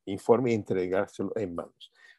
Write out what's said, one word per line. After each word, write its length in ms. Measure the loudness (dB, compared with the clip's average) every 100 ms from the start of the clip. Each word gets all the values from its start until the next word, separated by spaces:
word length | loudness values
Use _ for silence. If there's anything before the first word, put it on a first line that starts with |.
| -10
informe 460 | -4 4 4 4
y 40 | 0
entregárselo 760 | 0 -2 0 0 -2 -6 -6 -4
en 200 | -6 -6
manos. 360 | -10 _ -20 _ -20